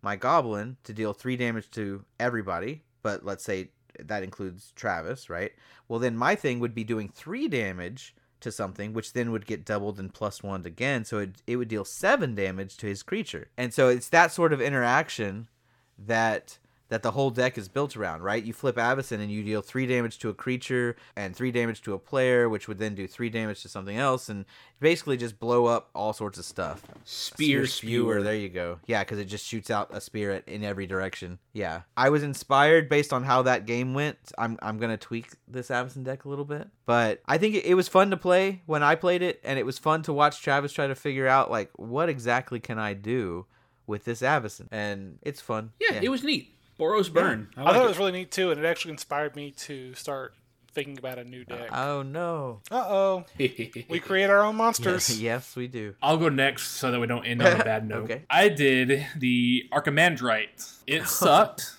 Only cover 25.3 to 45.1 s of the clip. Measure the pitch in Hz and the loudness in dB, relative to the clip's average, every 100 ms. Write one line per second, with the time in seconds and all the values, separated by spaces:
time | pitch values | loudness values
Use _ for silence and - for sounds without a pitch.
25.3 | 107 117 120 120 117 - - 104 107 104 | -6 2 4 4 2 -2 -6 -4 -4 -6
26.3 | 95 87 - 85 71 - - - - - | -8 -14 -6 -6 -6 -16 -20 -14 -10 -10
27.3 | - 151 139 135 - 110 117 117 107 101 | -2 2 2 0 -4 -2 0 2 2 0
28.3 | 107 101 90 87 85 - 113 98 104 98 | -2 -4 -6 -6 -8 -4 -2 -2 -6 -8
29.3 | 101 - 113 101 107 101 101 - 107 104 | -10 -8 -10 -4 -4 -2 -8 -10 -6 -4
30.3 | 98 - 104 104 98 95 95 95 - 90 | -4 -6 -8 -6 -6 -4 -4 -4 -8 -12
31.3 | 90 _ 107 95 82 - - 131 151 143 | -14 _ -8 -6 -6 -8 2 4 4 2
32.3 | 135 - 135 147 165 147 147 143 131 131 | -6 2 6 8 8 6 2 2 0 4
33.3 | 131 127 123 104 120 127 131 147 - - | 4 4 2 0 -2 -2 -2 -4 -6 -16
34.3 | - 117 113 104 110 117 110 - 117 113 | -6 -4 -4 -6 -4 -2 -4 -6 -8 -8
35.3 | - _ 127 123 123 127 131 131 131 139 | -20 _ -12 -4 -4 -4 -8 -8 -8 -8
36.3 | 143 143 147 - _ - 120 113 101 - | -8 -6 -8 -10 _ 2 4 4 0 0
37.3 | 156 208 214 - 180 180 185 196 185 185 | 2 4 2 4 4 6 6 6 4 4
38.3 | 180 190 190 165 151 147 165 180 180 180 | 4 4 -2 -4 2 4 4 4 2 0
39.3 | - - 135 117 131 156 156 160 143 147 | -4 -2 -2 -2 -2 0 0 0 2 2
40.3 | - - 139 143 - 143 135 147 135 131 | 2 0 0 0 -2 -2 -2 -4 0 4
41.3 | 135 - 113 101 - 110 123 170 139 117 | 6 4 0 -2 -8 -6 -2 0 0 0
42.3 | 120 127 123 - 113 107 101 104 127 101 | 0 0 -10 -6 -4 -4 -6 -2 -2 -2
43.3 | 87 92 _ _ _ - 104 - 117 127 | -6 -10 _ _ _ -8 -8 -4 -2 2
44.3 | 151 110 - - 110 104 101 98 | 0 0 -12 -12 -6 -4 -6 -10